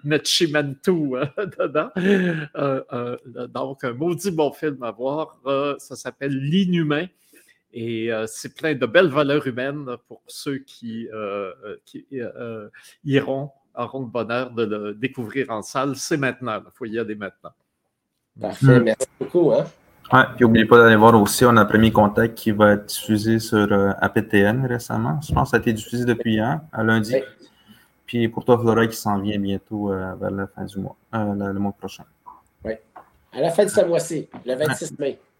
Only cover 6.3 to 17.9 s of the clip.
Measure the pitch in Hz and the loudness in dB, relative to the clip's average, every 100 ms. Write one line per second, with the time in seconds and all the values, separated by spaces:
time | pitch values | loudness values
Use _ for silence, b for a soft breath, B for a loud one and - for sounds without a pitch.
6.3 | 135 139 180 185 175 151 147 180 _ b | -4 0 0 2 0 0 -2 -4 _ b
7.3 | b b b _ 120 117 113 113 110 110 | b b b _ -10 -8 -6 -4 -4 -6
8.3 | - 127 - 156 139 120 170 185 135 139 | -10 -16 -6 -4 -2 2 4 4 2 2
9.3 | 147 135 120 131 147 135 120 _ 113 _ | 0 -2 -6 -6 -8 -12 -14 _ -20 _
10.3 | - - 135 135 - 117 113 113 110 104 | -12 -8 -8 -10 -16 -12 -12 -12 -10 -8
11.3 | 101 98 - 104 92 _ - _ 135 113 | -8 -8 -12 -16 -18 _ -20 _ -12 -10
12.3 | - 120 110 104 b b b 147 135 131 | -12 -12 -12 -16 b b b 0 0 2
13.3 | 135 143 _ _ - 117 135 123 117 110 | -6 -6 _ _ -10 -8 -8 -8 -6 -4
14.3 | 120 127 117 110 107 104 104 131 - 110 | -4 -4 -4 -4 -4 -8 -8 -8 -8 -8
15.3 | 135 123 110 98 139 139 135 - 160 131 | -6 -6 -6 -6 -4 -4 -6 -4 -2 -2
16.3 | 117 123 107 90 _ 117 113 107 104 101 | -4 -8 -8 -10 _ -8 -6 -6 -8 -12
17.3 | _ 82 _ _ _ _ | _ -20 _ _ _ _